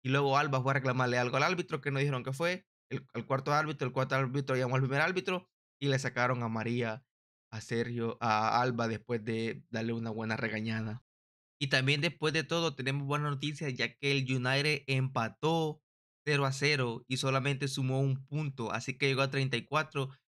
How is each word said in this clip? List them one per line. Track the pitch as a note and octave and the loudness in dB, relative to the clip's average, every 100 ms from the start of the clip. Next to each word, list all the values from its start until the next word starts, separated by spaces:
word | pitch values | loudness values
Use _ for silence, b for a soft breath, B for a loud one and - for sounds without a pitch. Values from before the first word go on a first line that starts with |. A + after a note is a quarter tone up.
Y | B2+ | 2
luego | C#3 C#3 C3+ | 2 4 4
Alba | D3 C3+ | 4 2
fue | C3 | 2
a | |
reclamarle | C3+ B2+ B2+ B2+ B2 | 2 2 2 2 2
algo | B2 C3 | 2 2
al | |
árbitro | D#3 F3+ - D3+ | 2 0 -2 -4
que | C#3 | -2
no | C#3 | 0
dijeron | C#3+ C3 | 0 0
que | C3 | -4
fue, | C3+ E3+ F3+ _ _ _ | -2 -2 -2 _ _ _
el, | C3 - | -10 -6
el | A#2 A2 | -10 -2
cuarto | C3 C3+ | -2 2
árbitro, | D3 D3+ D3 C3 | 0 0 -2 -2
el | |
cuarto | C3 C3 | -2 0
árbitro | C3+ C3 C#3 C3+ | 0 0 -2 0
llamó | C3 B2+ C3 | 0 2 2
al | |
primer | C3 C#3 | 2 2
árbitro | E3 F#3 F#3 F3+ - _ _ _ | 2 0 -2 -4 -6 _ _ _
y | C#3 | 0
le | C3+ | 0
sacaron | C3 B2 B2 B2 | 0 0 2 2
amarilla | A#2 A2+ A2 A#2+ A#2 A2 _ _ _ _ _ | -2 -2 -2 0 -2 -6 _ _ _ _ _
a | G#2+ | -12
Sergio, | - A#2 A#2 A#2+ A2+ - | -4 -2 -2 -2 -4 -2
a | A#2 G#2+ A2 A2+ | 2 2 4 4
Alba | B2+ A#2 A2+ | 2 2 -2
después | G#2+ - A#2 | -2 -4 -4
de | A2 A2+ A2+ - - | -2 -2 -2 -4 -6
darle | A2+ A2+ | -4 -2
una | A#2 A2+ | -2 -4
buena | G#2+ A2 A2 | -4 -2 -2
regañada. | A2+ A2 A2+ A2 A2 A2 _ _ _ _ _ _ | -2 -2 -2 -2 -4 -8 _ _ _ _ _ _
Y | C#3 | 0
también | C#3 C3 C#3+ | 2 2 2
después | E3 - D3+ | 0 0 0
de | D#3+ | 0
todo | C#3+ E3+ E3 C#3+ | 0 0 0 -2
tenemos | B2+ C#3+ C#3 | -4 -2 -2
buenas | D3 D3 | -2 -2
noticias, | C#3+ D3 C#3+ D3 | -2 -4 -4 -6
ya | B2 A#2 - | -4 -4 -2
que | C#3 | 0
el | C#3 | 0
United | B2+ C3 B2+ C3+ D3 D3+ - | 0 0 2 2 2 -2 0
empató | C3 C3 C3 A2+ - D#3 E3 D#3 D3+ _ _ _ _ - | 0 0 0 -2 0 0 2 0 -4 _ _ _ _ -2
cero | C#3+ C#3 | 0 0
a | |
cero | C3 C#3+ D3 B2 A#2 - | 0 0 2 0 -4 -4
y | C3 | -2
solamente | C3+ C3+ C3 C#3 C#3 | 2 2 0 0 -2
sumó | C3+ B2+ C3 | -2 0 2
un | C3+ C3+ - | 2 0 -4
punto, | C#3+ D3+ C3 A2 | -4 -4 -4 -4
así | G#2+ B2+ C3 | -4 -4 0
que | C#3 | 0
llegó | C3 | 2
a | C3+ | 0
treinta | C#3 C3 A#2+ | 0 0 -2
y | - | -2
cuatro | D3 D3+ C#3+ C3+ B | -2 -2 -4 -6 B